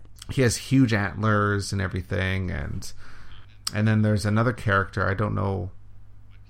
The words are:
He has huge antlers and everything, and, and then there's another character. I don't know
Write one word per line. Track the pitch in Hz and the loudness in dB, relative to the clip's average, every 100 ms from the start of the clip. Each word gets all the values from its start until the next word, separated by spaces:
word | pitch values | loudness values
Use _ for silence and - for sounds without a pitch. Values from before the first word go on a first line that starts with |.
| - - - | -12 -16 -4
He | - | 2
has | 120 - | 2 2
huge | - 131 127 | 2 4 6
antlers | 107 98 - 110 104 104 101 98 | 4 0 0 2 4 4 0 0
and | 98 | -2
everything, | 92 95 - 95 95 95 92 | -2 -2 -4 -2 0 0 -2
and, | 80 73 92 - - - - - - - - - 104 | -4 -4 -6 -6 -8 -8 -10 -10 -12 -14 -14 -6 0
and | 110 | 2
then | 107 | 4
there's | 107 104 104 | 4 2 2
another | 107 120 | 2 2
character. | 117 107 98 95 - 95 | 0 2 2 2 0 0
I | |
don't | 98 107 101 | 0 0 0
know | 98 95 95 - - - - - - - | 0 -2 -4 -10 -16 -16 -16 -18 -18 -20